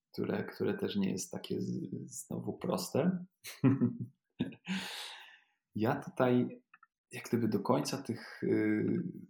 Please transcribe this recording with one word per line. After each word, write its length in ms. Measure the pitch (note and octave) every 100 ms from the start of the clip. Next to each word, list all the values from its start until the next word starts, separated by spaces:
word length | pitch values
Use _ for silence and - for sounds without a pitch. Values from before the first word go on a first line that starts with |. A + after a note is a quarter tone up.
| _
które, 320 | - - G#2
które 300 | - - G#2
też 220 | F#2+ G2+ G2+
nie 160 | G2
jest 200 | G2 -
takie 300 | - - -
z-, 280 | A#1+ A#1+ - - -
znowu 480 | - - - -
proste. 640 | - F#3 - - - E3+ F#3 - _ - -
<laughs> 60 | C3+ C3+ A#2+ - B2 - _ - - - - F#3+ - - - - - - _ _ _ -
Ja 200 | G#2+ C#3
tutaj 680 | - - C3 B2 B2 - _ - - _ _
jak 160 | - -
gdyby 200 | A#2 A2+
do 120 | G3
końca 380 | - C3+ C#3+ C3
tych, 460 | - A2+ - -
y, 600 | - A2 G#2+ G#2+ G#2+ - - - -